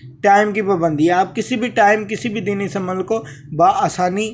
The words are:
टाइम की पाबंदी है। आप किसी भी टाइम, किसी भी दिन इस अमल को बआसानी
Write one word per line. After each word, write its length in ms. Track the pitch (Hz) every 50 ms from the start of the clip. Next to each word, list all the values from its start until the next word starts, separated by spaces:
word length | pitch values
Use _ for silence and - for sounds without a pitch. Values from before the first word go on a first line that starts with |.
| - - - - -
टाइम 280 | 202 202 202 214 214
की 100 | 202 208
पाबंदी 440 | 208 190 202 175 160 165 156 143 151
है। 60 | 170
आप 220 | 175 180 190 185 -
किसी 220 | 233 208 - 254
भी 140 | 233 233 247
टाइम, 360 | - 240 214 202 214 214 214
किसी 240 | 190 220 - - 247
भी 120 | 202 226
दिन 200 | 185 190 202 196
इस 160 | 202 185 - 202
अमल 240 | 190 180 185 185 185
को 200 | - 220 226 226 - - - - - 156
बआसानी 760 | 151 170 185 214 247 - 170 - - 180 175 180 196 214 220